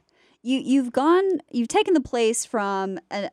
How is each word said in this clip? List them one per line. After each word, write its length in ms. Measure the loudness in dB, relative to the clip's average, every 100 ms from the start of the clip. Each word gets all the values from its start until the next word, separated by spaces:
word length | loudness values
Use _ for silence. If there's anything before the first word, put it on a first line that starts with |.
| _ _ _ _
You, 140 | -4 -2
you've 320 | 2 0 0
gone, 500 | 0 2 2 2 -2 -4
you've 160 | -4 0
taken 260 | 0 2
the 60 | 2
place 440 | 2 0 0 0
from 540 | -2 -2 -2 -2 -4 -6 -8
a, 180 | -8 -6